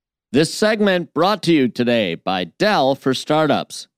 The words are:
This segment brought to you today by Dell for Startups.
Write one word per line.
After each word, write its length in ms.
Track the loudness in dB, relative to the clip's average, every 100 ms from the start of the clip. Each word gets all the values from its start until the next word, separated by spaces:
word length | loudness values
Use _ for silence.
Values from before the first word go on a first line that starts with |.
| _ _ _
This 220 | 0 0
segment 600 | 0 -2 0 0 0 -2
brought 300 | 0 0 0
to 100 | 2
you 140 | 2 2
today 480 | 0 0 0 0 -4
by 300 | -4 -4 -6 -2
Dell 380 | 0 2 0 0
for 180 | -2
Startups. 720 | -4 -2 0 2 0 -4 -14 -20